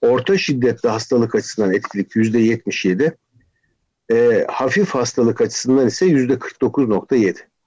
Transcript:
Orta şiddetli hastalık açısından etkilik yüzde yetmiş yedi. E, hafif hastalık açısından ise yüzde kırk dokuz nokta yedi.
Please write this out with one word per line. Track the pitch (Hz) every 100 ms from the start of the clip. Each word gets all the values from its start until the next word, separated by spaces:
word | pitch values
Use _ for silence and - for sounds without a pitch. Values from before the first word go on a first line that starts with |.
Orta | 117 123 123 196
şiddetli | - 131 120 117 120
hastalık | 110 - 123 113 110
açısından | - - 101
etkilik | 98 - 101 95 113
yüzde | 110 117
yetmiş | 113 113 - - 92
yedi. | 92 156 - _ _ _ _ _ _ _ _ -
E, | 117 120 107 -
hafif | - 131 160 190
hastalık | 131 123 - 117 110
açısından | 113 - 123 135 123
ise | - 185
yüzde | 143 127 127
kırk | - -
dokuz | 123 131 120
nokta | 98 - 131
yedi. | 98 - - _